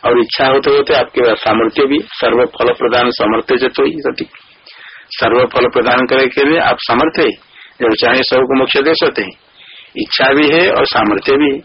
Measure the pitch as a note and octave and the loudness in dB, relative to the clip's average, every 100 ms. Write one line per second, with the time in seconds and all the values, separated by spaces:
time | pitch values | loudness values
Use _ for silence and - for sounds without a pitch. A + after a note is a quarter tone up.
0 | - A#2+ A2+ - C3+ C3+ C#3+ C#3+ C#3+ D3 | 0 0 0 -2 0 0 2 0 2 0
1 | B2 - A#2+ G#2+ - A2 A2 G#2+ C3+ D3 | 0 0 0 0 0 0 0 0 0 0
2 | - - A#2+ A#2 B2 - B2 A#2+ B2 A#2+ | -4 -4 -2 0 0 0 -2 0 0 0
3 | B2 A#2+ A2+ A2+ - B2+ B2+ - C#3 D#3+ | 0 0 -2 -2 0 0 0 0 -2 -2
4 | C#3 - - - - _ - - - - | -6 -6 -12 -14 -20 _ -20 -20 -20 -20
5 | - - A#2 A#2 B2 B2+ B2 B2 A#2+ B2 | -18 -4 0 2 2 2 0 0 0 0
6 | B2+ - C3 C3+ C#3 E3 - B2 - A#2+ | 0 0 0 0 0 2 0 -2 -2 0
7 | D#3+ D#3+ C#3+ G2+ _ - - _ A#2+ A2 | 0 0 -2 -2 _ -20 -20 _ -2 0
8 | B2 B2+ C3 C3 C3 C3+ B2+ C#3+ C#3 - | 0 0 0 0 2 0 0 0 0 2
9 | D#3+ - G2 - _ _ - - - - | 0 -2 -8 -10 _ _ -20 -20 -18 -10
10 | - - C3+ C#3 D3+ D#3+ F#3 - C#3 A#2+ | -6 -2 0 2 2 2 2 0 0 0
11 | G#2+ G2+ - C3+ D3 C#3 | 0 -2 0 2 2 -2